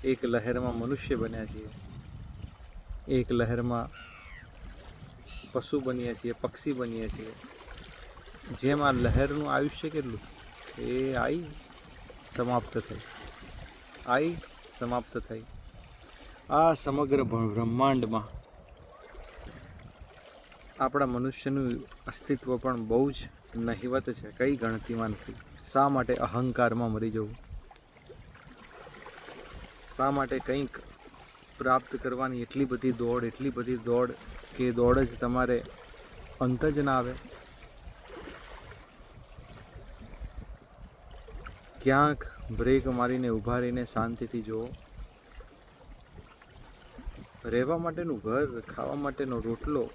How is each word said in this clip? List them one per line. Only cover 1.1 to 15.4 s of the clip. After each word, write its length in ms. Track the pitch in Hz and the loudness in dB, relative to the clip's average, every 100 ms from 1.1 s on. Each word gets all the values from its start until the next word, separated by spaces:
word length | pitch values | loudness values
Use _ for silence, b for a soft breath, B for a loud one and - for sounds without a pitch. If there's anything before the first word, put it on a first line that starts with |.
| 127 | 0
બન્યા 300 | 113 113 107 | 0 -4 -8
છીએ, 240 | - 107 - - - - - - - - - - - - - - | -8 -10 -12 -14 -14 -14 -14 -12 -12 -14 -14 -16 -16 -12 -10 2
એક 240 | 135 120 | 2 4
લહેરમાં 580 | 120 113 120 120 120 117 - - - - - - - - - - - - - - - - | 2 4 2 0 0 -2 -10 -18 -18 -16 -16 -16 -16 -16 -14 -16 -16 -18 -18 -14 -14 -6
પશુ 280 | 127 - 147 | -4 0 0
બનીએ 360 | 131 127 120 113 | 0 0 -2 -2
છીએ, 160 | 120 | -4
પક્ષી 420 | 117 123 - - | -2 -4 -4 -4
બનીએ 360 | 131 120 113 110 | -2 -2 -2 -4
છીએ. 240 | - 110 - - - - - - - - - - - - 117 | -6 -8 -12 -16 -18 -16 -16 -16 -16 -18 -18 -18 -18 -10 0
જેમ 240 | 127 143 | 2 6
આ 80 | 143 | 6
લહેરનું 640 | 127 120 123 139 147 147 | 6 6 6 4 2 2
આયુષ્ય 360 | 135 147 - 160 | 4 2 0 -4
કેટલું, 300 | 151 131 110 - - - - - - | -2 -4 -6 -10 -18 -20 -18 -16 -6
એ 320 | 120 127 135 | -2 0 0
આઈ, 380 | 127 120 156 160 151 - - - - - - - - | 2 2 0 -4 -12 -16 -20 -20 -18 -18 -18 -10 -2
સમાપ્ત 420 | 120 123 - 117 | 2 2 2 -4
થઈ, 220 | - 110 - - - - - - - - - - - | -4 -10 -12 -14 -14 -14 -16 -14 -16 -18 -20 -14 2
આઈ, 300 | 127 160 170 - - - - | 4 4 0 -8 -18 -16 -6
સમાપ્ત 380 | 120 123 117 120 | 0 0 -2 -8
થઈ. 280 | - 113 | -6 -10